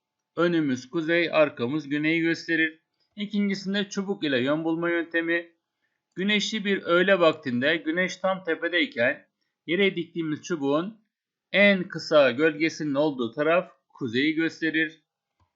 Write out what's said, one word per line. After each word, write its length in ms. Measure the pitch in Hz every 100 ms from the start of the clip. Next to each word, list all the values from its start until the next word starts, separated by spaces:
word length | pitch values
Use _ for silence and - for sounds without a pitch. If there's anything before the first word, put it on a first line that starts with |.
| _ _ _ -
Önümüz 540 | 175 165 143 127 -
kuzey, 400 | 170 160 170 160
arkamız 560 | 156 147 - 120 151 139
güneyi 320 | 147 156 165
gösterir. 600 | 165 165 - 160 160 160 _ _ _ 208
İkincisinde 720 | 202 202 202 196 185 202 196
çubuk 360 | 202 196 202
ile 140 | 151 127
yön 260 | 131 156
bulma 260 | 160 165 170
yöntemi. 640 | 170 165 170 165 170 170 _ _ _ _ _ _
Güneşli 500 | 170 196 208 208 220
bir 180 | 202 196
öğle 380 | - 175 185 190
vaktinde 560 | 160 156 135 120 143 165
güneş 400 | 151 170 180 -
tam 280 | 190 185
tepedeyken 840 | 170 156 165 170 143 117 123 151 _ _ _ _ -
yere 300 | 180 196 175
diktiğimiz 460 | 165 175 160 147
çubuğun 580 | - 165 139 151 190 - _ _ _ _ _
en 360 | 180 202 190 170
kısa 420 | 160 - 151 135
gölgesinin 640 | 120 160 147 160 156 156
olduğu 380 | 139 156 127 117
taraf 380 | 147 151 175 180 _ _
kuzeyi 460 | - 127 120 151
gösterir. 680 | 160 165 - 160 156 160 - _ _ _ _ _